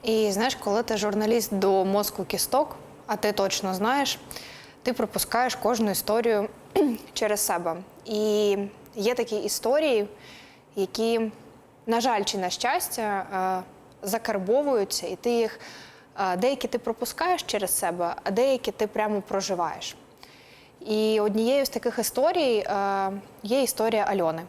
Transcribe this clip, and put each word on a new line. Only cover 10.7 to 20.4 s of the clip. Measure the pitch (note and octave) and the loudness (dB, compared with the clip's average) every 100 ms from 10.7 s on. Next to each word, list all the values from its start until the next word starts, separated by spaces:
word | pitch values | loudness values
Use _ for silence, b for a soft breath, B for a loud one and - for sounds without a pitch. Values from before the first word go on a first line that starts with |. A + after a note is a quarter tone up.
| - | -4
які, | F#3+ - A3+ A#3 A3+ - - - - - - | -4 0 0 2 0 -6 -20 -20 -20 -18 0
на | A3+ | 2
жаль | A#3+ A3 | 2 0
чи | G3 G#3 | 0 -2
на | F3+ | -2
щастя, | - A#3 D#4+ - - G#3+ G3+ F#3 | -2 0 0 -2 -4 -2 -2 -4
е, | G3 F#3 F#3 F#3 - - - G3+ | -2 -2 -2 -6 -18 -20 -12 -4
закарбовуються, | A3 A3+ G3 F#3 B3 D4 B3 F#3+ - F3 | -4 -2 -4 2 2 4 2 0 -2 -6
і | F#3 | -4
ти | A#3+ | 0
їх, | A#3+ A3 - B B B B B - | 2 0 -2 B B B B B -4
е, | F#3+ F3+ | -2 2
деякі | A#3 C4+ A#3 | 2 0 -2
ти | A#3+ | -4
пропускаєш | A#3 A3+ A#3+ - E4+ F4+ | -4 -4 -6 -2 0 0
через | - G#3+ F#3+ - | 0 -2 0 0
себе, | F#3 F3 E3+ - | 0 0 -2 -2
а | - | -2
деякі | G3+ C4 C4 A#3+ | 2 2 2 -2
ти | G3+ G#3+ | -2 -2
прямо | A3 G#3+ G#3 | 0 0 -2
проживаєш. | G3 G3 F#3+ F3+ E3 - - - - - B B | -2 -4 -2 -2 -2 -4 -12 -14 -20 -20 B B